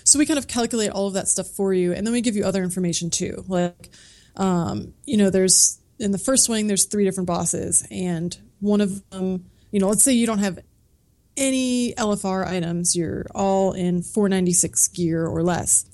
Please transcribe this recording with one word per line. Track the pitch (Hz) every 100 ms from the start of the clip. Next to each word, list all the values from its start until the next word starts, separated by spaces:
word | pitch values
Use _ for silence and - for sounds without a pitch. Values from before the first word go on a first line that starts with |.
so | - 277
we | 302
kind | 302
of | -
calculate | 247 226 233 208
all | - 196
of |
that | 190 185
stuff | - 185
for | - 196
you, | 190 180
and | 175 214
then |
we | 240
give | 240 208
you |
other | 185 190
information | 180 180 175 165 170
too. | - 180 - 185
Like, | 180 175 175 - - - - _ -
um, | 190 175 165 104 - - -
you | 220
know, | 196
there's, | 190 185 - - - _ -
in | 208
the | 196
first | - 262 -
wing, | 220 214
there's | 190 -
three | 208 196
different | 185 175
bosses, | 175 175 - 190 175 -
and | 202 180 170 175 - - -
one | 202 208
of | 208 196 -
them, | 190 185 185 180 _ _
you | 202
know, | 190
let's | 214
say | 277
you | 240 233
don't | 214
have | 202 165 - _ _ _ _ _ _ -
any | 269 262 254 247 240 -
L | 220
F | 202
R | 196 190 185
items, | 185 165 175 175 180
you're | 165 - -
all | - 196 190 190
in | - 180 175
four | 175 - 202
ninety-six | 190 180 170 165 - -
gear | - 170 165 165
or | 165
less. | 175 165 - - -